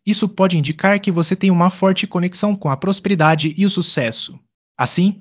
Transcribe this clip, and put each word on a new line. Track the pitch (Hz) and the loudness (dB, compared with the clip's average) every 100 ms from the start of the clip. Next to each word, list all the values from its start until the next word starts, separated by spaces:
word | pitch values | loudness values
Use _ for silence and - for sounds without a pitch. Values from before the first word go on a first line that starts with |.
isso | - 214 208 | -4 0 -2
pode | - 190 170 | 0 2 2
indicar | 139 156 196 202 | -2 -2 0 0
que | 202 | 0
você | 170 160 185 | 0 0 0
tem | 196 | 2
uma | 170 180 | 4 2
forte | - 190 185 196 | 2 0 0 -2
conexão | 180 180 180 208 202 | -4 -4 -2 -2 -2
com | 156 | -2
a | 135 | -2
prosperidade | 185 190 196 190 156 160 156 156 | -2 -2 -2 2 2 2 -2 0
e | |
o | 196 | 0
sucesso. | 185 165 - 117 - - - _ _ _ - | 0 -2 -2 -4 -4 -10 -14 _ _ _ -4
Assim, | 127 - 190 202 | -2 2 0 -2